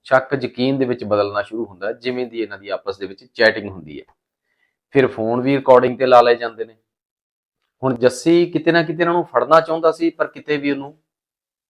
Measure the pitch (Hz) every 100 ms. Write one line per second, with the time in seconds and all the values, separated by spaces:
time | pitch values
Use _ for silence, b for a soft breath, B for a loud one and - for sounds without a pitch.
0 | - 131 131 135 123 - 127 135 127 123
1 | 104 104 101 104 101 113 104 90 101 120
2 | 123 123 123 113 104 98 98 95 98 95
3 | 98 98 _ - 110 107 101 95 76 71
4 | - _ _ _ _ _ _ _ _ 139
5 | 127 - 113 120 131 139 135 123 127 120
6 | 131 123 120 120 117 110 113 110 _ _
7 | _ _ _ _ _ _ _ - 131 117
8 | 123 123 165 170 170 160 160 165 165 160
9 | 170 175 160 123 123 165 165 165 165 160
10 | 165 - 143 139 131 147 143 139 139 151
11 | _ _ _ _ _ _ _